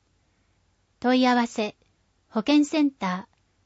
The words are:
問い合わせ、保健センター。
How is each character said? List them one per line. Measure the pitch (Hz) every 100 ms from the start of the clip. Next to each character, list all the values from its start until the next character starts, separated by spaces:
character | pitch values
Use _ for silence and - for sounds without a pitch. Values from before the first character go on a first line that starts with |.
| _ _ _ _ _ _ _ _ _ _
問 | 247 254
い | 254
合 |
わ | 247 233
せ、 | - 214 - _ _ _ _ _
保 | 220
健 | 208 294
セ | 294 320
ン | 285
タ | - 190 180 -
ー。 | _ _ _